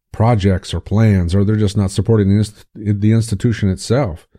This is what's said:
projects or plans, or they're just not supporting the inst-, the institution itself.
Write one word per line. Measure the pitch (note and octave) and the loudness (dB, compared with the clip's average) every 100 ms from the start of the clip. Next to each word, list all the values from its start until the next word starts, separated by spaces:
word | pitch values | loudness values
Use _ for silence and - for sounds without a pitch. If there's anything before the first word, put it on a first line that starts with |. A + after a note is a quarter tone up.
| _ | _
projects | - A2+ A2+ G2 F2+ - | -2 0 2 2 0 -4
or | F2 | -10
plans, | - G2+ A2+ G2 E2+ G2 | -2 0 2 2 2 0
or | |
they're | G2+ G#2+ | 0 0
just | G#2 G#2+ | 0 0
not | G2 | -2
supporting | - G#2 A2+ G2 | -2 0 2 4
the | G2+ | 2
inst-, | G2+ - _ A2+ | 0 -6 _ -8
the | G#2+ G#2 G#2+ | -4 0 2
institution | A2+ A2+ G2 B2 A2 G2+ | 2 0 -2 -2 0 -2
itself. | F2+ - A#2+ A#2 D2+ _ | -2 -2 -2 -2 -6 _